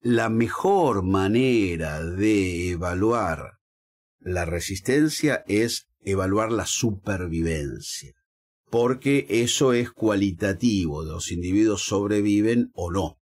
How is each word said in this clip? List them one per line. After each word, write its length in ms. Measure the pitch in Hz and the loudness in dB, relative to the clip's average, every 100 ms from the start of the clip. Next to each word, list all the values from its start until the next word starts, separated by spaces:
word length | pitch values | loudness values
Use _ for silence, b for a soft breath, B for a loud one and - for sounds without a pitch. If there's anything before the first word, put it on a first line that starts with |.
La 280 | 120 117 113 | 2 0 2
mejor 720 | 113 117 - 185 196 156 101 | 0 0 0 2 4 4 2
manera 1000 | 92 95 95 110 131 120 98 85 80 76 | 2 2 2 2 4 2 2 -2 -4 -6
de 680 | 82 92 107 107 92 87 90 | -6 0 2 2 2 -2 -4
evaluar 880 | 87 87 90 107 117 95 78 - - _ _ _ _ _ _ | -4 -4 0 0 0 -2 -6 -10 -18 _ _ _ _ _ _
la 240 | - 90 | -6 -4
resistencia 1000 | 82 85 - 98 - 135 156 151 147 123 - | -4 -4 -6 -6 0 2 2 0 0 -2 0
es 420 | 104 117 - _ _ | 0 0 -4 _ _
evaluar 480 | - 95 95 101 110 | -4 -2 2 0 0
la 160 | 113 95 | -2 -2
supervivencia, 1500 | - 117 98 - 95 90 82 82 80 71 55 - - - _ _ _ _ _ _ | -2 -2 -4 -6 -6 -4 -2 -2 -2 -6 -10 -12 -14 -14 _ _ _ _ _ _
porque 560 | 117 120 127 139 139 - | 0 2 0 0 0 2
eso 440 | 110 120 - 131 | 0 2 2 2
es 180 | 120 120 | 2 0
cualitativo, 1120 | - 110 101 101 85 104 95 120 101 82 73 | -2 0 2 0 0 -2 2 2 2 -2 -4
los 260 | 78 82 - | -8 -8 -6
individuos 540 | 87 90 98 110 101 | -6 0 2 2 0
sobreviven 840 | - 101 101 104 104 101 107 117 120 | -2 -2 0 0 2 2 2 2 0
o 160 | - 87 | -4 -4
no. 280 | 87 80 - | -2 -4 -8